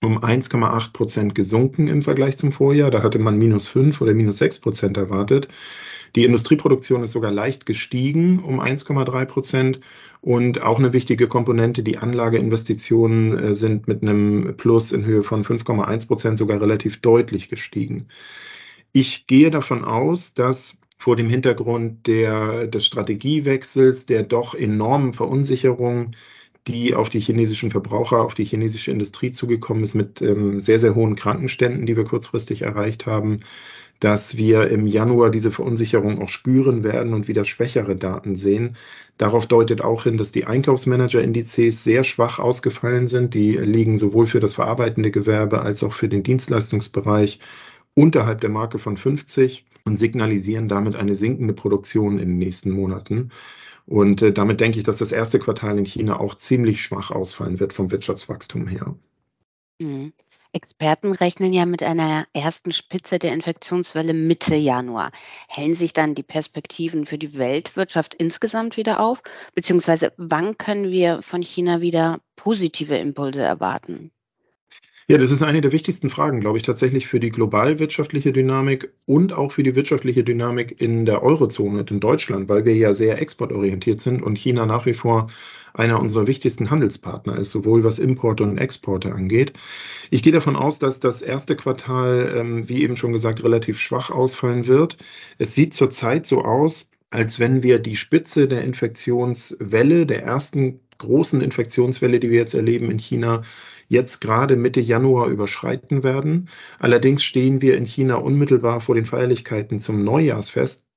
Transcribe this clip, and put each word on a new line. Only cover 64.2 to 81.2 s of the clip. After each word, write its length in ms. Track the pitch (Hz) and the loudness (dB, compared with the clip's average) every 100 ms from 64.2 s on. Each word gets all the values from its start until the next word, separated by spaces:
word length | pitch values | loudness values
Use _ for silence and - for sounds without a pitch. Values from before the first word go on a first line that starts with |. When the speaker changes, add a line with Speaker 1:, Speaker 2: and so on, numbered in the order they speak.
| 160 165 - 151 | 0 0 0 0
Speaker 2:
Januar. 560 | 147 123 123 113 69 - - - - | 2 0 -4 -6 -8 -10 -20 -20 -16
Hellen 280 | - 147 | -6 -4
sich 180 | 170 165 | -2 -2
dann 240 | - 151 147 | 0 0 -2
die 80 | |
Perspektiven 800 | - 156 - 156 - - 165 160 147 | -6 -8 -8 -10 -12 -8 -6 -6 -6
für 120 | 151 | -8
die 200 | 151 143 | -8 -4
Weltwirtschaft 760 | 123 143 - 185 190 170 151 | -2 -2 -4 -6 -4 -4 -4
insgesamt 640 | - 165 - 220 220 226 - | -4 -6 -6 -8 -6 -4 -4
wieder 220 | 220 208 | -2 0
auf? 240 | 220 254 - - - | 0 -2 -8 -20 -10
Beziehungsweise 580 | - - 175 170 160 - - | -6 0 2 2 2 0 -4
wann 420 | 165 156 190 214 | -4 -2 -2 -4
können 320 | - 202 196 | -6 -4 -2
wir 300 | 185 175 165 | 2 2 0
von 180 | - 175 | -4 -8
China 400 | 170 - 175 170 | -6 -2 -2 0
wieder 400 | 170 165 165 165 _ | 0 0 0 -2 _
positive 640 | - 208 220 170 - 147 143 | -8 -4 -2 -2 -4 -4 -4
Impulse 460 | 143 143 139 139 | -4 -6 -6 -2
erwarten? 680 | 95 85 95 - - - 160 _ _ _ _ _ _ - _ _ - | -2 -2 -4 -4 -10 -14 -16 _ _ _ _ _ _ -20 _ _ 4
Speaker 1:
Ja, 120 | 151 | 6
das 140 | 127 | 6
ist 100 | 143 | 2
eine 180 | 151 156 | 2 2
der 120 | 143 | 2
wichtigsten 360 | 160 175 175 139 | 0 -2 -4 -4
Fragen, 300 | - 147 123 | -2 -2 0
glaube 200 | 104 110 | 0 0
ich, 40 | |
tatsächlich 460 | 113 - 131 131 - | -2 0 0 0 -2
für 100 | 120 | -2
die 120 | 117 | -2
globalwirtschaftliche 1000 | 113 110 107 131 156 156 - 147 147 175 | 0 0 2 2 0 -2 -4 -4 -2 0
Dynamik 600 | 135 131 135 135 135 - _ - | 2 2 2 0 -2 -4 _ 2
und 260 | 147 185 | 4 4
auch 180 | - 143 | 0 -2
für 140 | - | 0
die 100 | 135 | 2
wirtschaftliche 480 | 127 120 147 - 123 | 2 0 0 2 0
Dynamik 580 | 117 117 120 120 120 - | 0 0 -2 -2 -6 -4
in 240 | 117 117 | 0 2
der 180 | 113 104 | 2 2